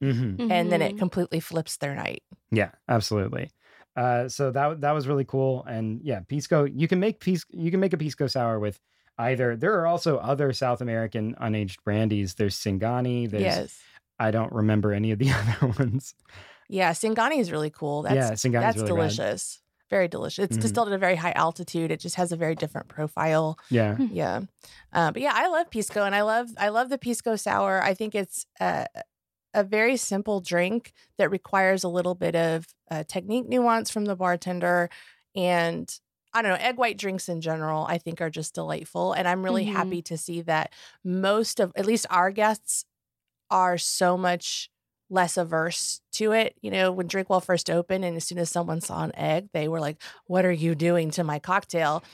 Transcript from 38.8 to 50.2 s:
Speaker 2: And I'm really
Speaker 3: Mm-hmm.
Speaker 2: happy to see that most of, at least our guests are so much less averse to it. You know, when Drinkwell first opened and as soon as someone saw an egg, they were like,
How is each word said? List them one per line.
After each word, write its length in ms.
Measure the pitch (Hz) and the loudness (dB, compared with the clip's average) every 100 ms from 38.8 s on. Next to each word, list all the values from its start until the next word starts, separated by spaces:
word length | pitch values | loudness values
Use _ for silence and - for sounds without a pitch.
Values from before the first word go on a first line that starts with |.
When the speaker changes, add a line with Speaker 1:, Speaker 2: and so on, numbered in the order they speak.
| 160 175 180 | -6 -2 -2
Speaker 2:
And 140 | 185 180 | 0 0
I'm 160 | 185 | 0
really 220 | 185 220 208 | 0 0 0
Speaker 3:
Mm-hmm. 100 | 185 | -2
Speaker 2:
happy 260 | 185 175 | -2 -4
to 140 | - 160 | -6 -8
see 240 | - 170 | -6 -6
that 320 | 165 156 - - - _ | 0 0 0 -10 -20 _
most 560 | 180 185 190 214 220 - | -4 0 2 2 0 0
of, 120 | 180 - | -2 0
at 100 | 196 | 0
least 220 | 226 - | 0 2
our 220 | 180 190 | 2 2
guests 540 | 202 214 214 - - - _ _ _ _ _ - | 2 2 0 -4 -6 -6 _ _ _ _ _ -2
are 280 | 190 185 175 | 2 2 2
so 400 | - - 180 180 | -2 2 2 4
much 520 | 185 175 - - - _ _ _ - | 2 0 -4 -8 -10 _ _ _ -2
less 280 | 185 175 190 | 0 2 0
averse 640 | 165 160 165 - - - - | 0 0 0 -2 -6 -8 -10
to 180 | - 214 | -2 2
it. 240 | 220 220 - | 2 2 -4
You 100 | 214 | -4
know, 200 | 190 185 | 0 2
when 160 | 185 170 | 0 -2
Drinkwell 360 | 190 185 185 | -2 2 0
first 260 | 180 175 - | 2 0 2
opened 340 | 170 175 190 | 0 0 -2
and 140 | 180 165 | -2 -4
as 80 | - | -6
soon 140 | 175 | -4
as 100 | 165 | -2
someone 320 | 175 170 160 | -2 -2 -4
saw 220 | - - | -4 -4
an 120 | 160 - | -4 -2
egg, 340 | 156 160 202 | 0 0 -2
they 140 | 160 151 | -4 -2
were 120 | 165 | -2
like, 220 | 147 160 - - | -4 -6 -14 -18